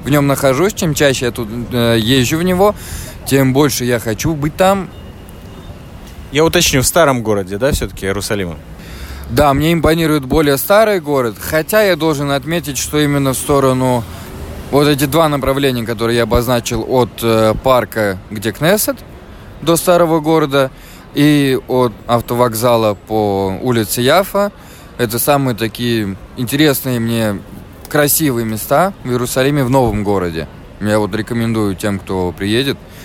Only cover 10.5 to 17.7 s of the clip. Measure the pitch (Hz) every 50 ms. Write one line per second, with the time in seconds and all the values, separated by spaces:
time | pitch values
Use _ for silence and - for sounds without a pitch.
10.5 | 139 135 - - 202 208 226 214 208 185 151 143 147 135 123 117 101 - - -
11.5 | - 156 - - - 214 214 196 180 156 156 160 156 139 147 143 139 139 131 147
12.5 | 165 175 139 143 135 - - - - 151 151 143 143 143 139 135 127 - - -
13.5 | 147 139 135 131 131 127 127 127 123 120 110 - - - - - - - - -
14.5 | - - - - - 139 147 147 151 131 147 139 127 160 165 156 147 139 123 131
15.5 | 135 139 139 139 127 120 113 107 120 104 117 113 120 117 117 110 120 120 120 120
16.5 | 127 120 113 - 120 113 107 - 117 131 123 - - - 117 117 113 110 110 110
17.5 | 107 - - 135